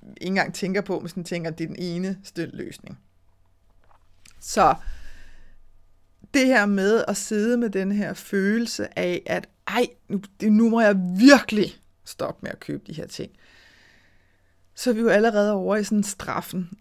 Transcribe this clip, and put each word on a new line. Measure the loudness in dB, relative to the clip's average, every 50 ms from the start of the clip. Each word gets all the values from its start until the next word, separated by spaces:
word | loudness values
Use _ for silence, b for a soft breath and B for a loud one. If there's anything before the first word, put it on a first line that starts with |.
| -20 -20 -18 -10
ikke | -6 -2
engang | -2 0 -2 -2 -4
tænker | -6 -4 -4 -2 -2
på, | -2 -2 -4 -6
men | -6 -8
sådan | -10 -10 -8
tænker, | -6 -6 -6 -6 -6
at | -6 -6
det | -8
er | -8
den | -8 -8
eneste | -8 -6 -6 -4 -6 -6 -6 -8 -12 -12 -10 -8 -8
løsning. | -8 -8 -12 -12 -12 -14 -16 -18 -18 -20 -20 _ _ _ _ _ _ _ _ _ _ _ _ _ _ _ _ _ _ -20 -20 _ _ _ _ -20 -20 -20 -16
Så | -12 -4 0 4 4 4 4 2 b b b b b b b b b b b b b b b b b -20 -20 -20 -20 _ _ _ _ _ _ _ -8 -2 2
det | 4 4
her | 6 6 4 4
med | 4 2 2 2 2 2 2 2 0
at | -4 -6
sidde | -6 -4 -2 0 0 2 0 0
med | 0 -2
den | -2 -2 -2 -2
her | -2 -2 -2 -4 -6
følelse | -10 -10 -4 -2 0 0 2 0 0 -2 -4 -6 -6 -8 -8 -6 -4
af, | -4 -2 -4 -4 -4
at, | -4 -6 -6 -6 -8 _ _ _ -6
"Ej, | -2 -2 -2 -2 -4 _ _ -8
nu, | -8 -8 -8 -10 _ -4
det, | 2 4
nu | 4 6 6 4
må | 4 4
jeg | 4 4 4 2 0 -2 2 6
virkelig | 8 10 10 8 6 2 -2 0 -2 -2 -4 -10 _ _ _ _ _
stoppe | -18 -12 -8 -8 -8 -8 -8
med | -12 -12
at | -12 -12
købe | -12 -12 -12 -12 -12 -14
de | -14
her | -14 -14 -12
ting." | -12 -12 -12 -12 -14 b b b b b b b b b b b b b b b b b b b b b b b b b b b _
Så | -6 -2 -2
er | 0
vi | 2
jo | 2 4
allerede | 4 4 4 4 4 2 2 2
over | 0 0 0 0 0
i | 0 0
sådan | 0 0 0 0
straffen, | -2 -4 -10 -10 -8 -8 -8 -8 -8 -8 -8 -8 -10 -12 -14